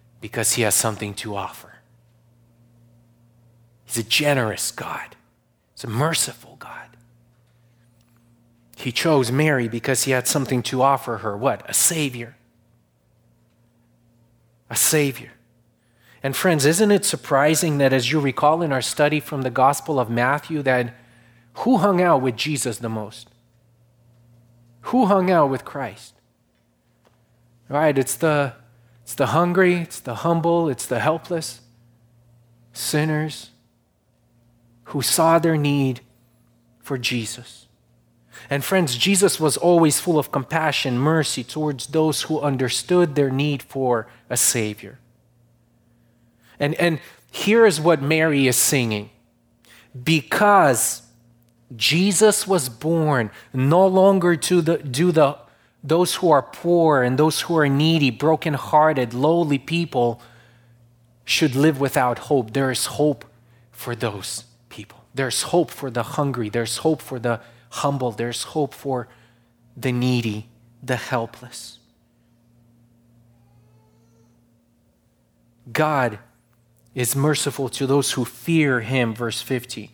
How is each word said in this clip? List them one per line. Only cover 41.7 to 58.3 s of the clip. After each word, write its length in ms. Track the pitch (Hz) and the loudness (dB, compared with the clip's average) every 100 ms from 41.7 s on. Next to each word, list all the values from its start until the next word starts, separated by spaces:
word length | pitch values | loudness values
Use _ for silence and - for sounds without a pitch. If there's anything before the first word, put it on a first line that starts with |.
| 131 - | -6 -4
those 340 | 160 156 143 | 0 0 0
who 180 | - 156 | -4 -2
understood 760 | 147 131 127 - - 180 170 139 | -2 -2 -2 -4 0 2 2 2
their 140 | 139 | 0
need 320 | 131 147 139 | 0 -2 -4
for 440 | - 135 131 117 107 - - | -6 -4 0 -2 -4 -14 -8
a 60 | - | -2
Savior. 640 | - 123 107 104 101 - _ _ _ _ _ _ _ _ _ _ _ _ _ _ _ - | -2 0 -4 -6 -14 -20 _ _ _ _ _ _ _ _ _ _ _ _ _ _ _ -4
And, 160 | 143 151 | -4 0
and 240 | 170 156 - - _ | 0 -2 -8 -20 _
here 360 | - 202 233 220 | -6 2 6 6
is 140 | 156 | 6
what 220 | 160 151 | 2 2
Mary 440 | 139 160 160 143 127 | 2 2 2 4 2
is 100 | 123 | 2
singing. 540 | - 143 117 104 104 _ _ _ _ _ _ - _ 127 | 2 2 0 -2 -6 _ _ _ _ _ _ -20 _ -8
Because 1000 | 123 160 - - 208 202 151 120 - - - _ _ _ _ _ - | 0 0 0 0 4 6 6 4 0 -6 -14 _ _ _ _ _ -18
Jesus 720 | 113 - 160 196 175 214 196 185 | -4 0 2 2 4 4 4 0
was 220 | 185 127 | 0 -2
born 640 | 113 156 165 151 131 107 - - | -6 -2 0 2 0 0 -6 -10
no 340 | 131 135 170 190 | -2 4 4 6
longer 500 | 185 190 196 175 170 | 6 6 6 2 0
to 240 | - 180 | 2 2
the, 180 | 156 165 | 2 0
do 340 | 147 127 180 | -2 0 2
the, 260 | 156 143 147 - _ _ _ | 4 4 2 -14 _ _ _
those 340 | 139 165 180 - | -2 0 0 0
who 140 | 175 | 4
are 120 | 143 | 4
poor 600 | - - 170 175 160 139 | 2 -4 0 4 4 4
and 160 | 123 131 | 2 2
those 240 | 156 - | 2 0
who 140 | - 165 | -2 2
are 120 | 143 | 2
needy, 420 | 139 160 165 135 | 2 2 2 2
brokenhearted, 1040 | 107 151 | 0 0